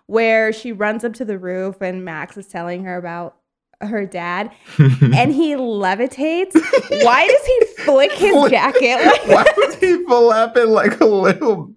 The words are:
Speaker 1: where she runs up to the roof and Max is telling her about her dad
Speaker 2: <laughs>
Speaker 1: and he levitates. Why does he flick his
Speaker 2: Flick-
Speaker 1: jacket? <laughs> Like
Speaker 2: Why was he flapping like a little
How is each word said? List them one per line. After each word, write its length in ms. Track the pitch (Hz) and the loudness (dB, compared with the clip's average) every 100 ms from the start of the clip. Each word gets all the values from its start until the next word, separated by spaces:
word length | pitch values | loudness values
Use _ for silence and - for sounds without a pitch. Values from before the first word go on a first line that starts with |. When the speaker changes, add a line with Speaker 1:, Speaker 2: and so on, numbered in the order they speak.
| - | -6
Speaker 1:
where 440 | 214 226 226 220 | 0 2 2 0
she 220 | 220 247 | -4 -8
runs 320 | 208 208 220 233 | -6 -4 -4 -8
up 80 | |
to 100 | 226 | -8
the 140 | 220 190 | -8 -8
roof 440 | 180 185 190 190 | -8 -6 -8 -8
and 220 | 185 185 | -8 -8
Max 320 | 185 156 156 - | -10 -12 -14 -16
is 100 | 190 | -16
telling 380 | 185 170 180 | -12 -10 -10
her 140 | 190 180 | -10 -10
about 400 | 175 170 170 - _ _ _ - | -10 -12 -12 -16 _ _ _ -14
her 260 | 208 220 196 | -8 -8 -8
dad 460 | 185 170 175 220 - - | -8 -8 -8 -8 -14 -8
Speaker 2:
<laughs> 120 | - | 0
Speaker 1:
and 560 | 139 127 131 139 262 | 0 2 2 2 2
he 200 | 277 320 | 0 -2
levitates. 1000 | 285 247 214 180 196 247 - 302 339 370 320 320 - - 587 370 | -4 -6 -4 -4 -2 -4 -4 -4 -4 0 0 0 -2 -2 0 2
Why 200 | 247 349 | 4 4
does 180 | 523 571 | 2 2
he 380 | 508 453 - - | 0 0 -2 0
flick 260 | 269 285 | 2 2
his 200 | - 392 285 | 2 2 4
Speaker 2:
Flick- 160 | 277 | 4
Speaker 1:
jacket? 460 | - 262 262 466 - - | 2 2 2 2 2 2
<laughs> 0 | |
Like 220 | - - | 2 4
Speaker 2:
Why 180 | - 605 622 | 4 4 2
was 200 | - - | 0 0
he 280 | 370 349 | 0 0
flapping 640 | 349 240 233 220 226 240 233 | 2 4 4 4 0 2 2
like 280 | 214 208 - | 2 2 2
a 60 | 220 | 2
little 640 | 196 190 190 285 196 151 | 2 0 0 -2 -4 -6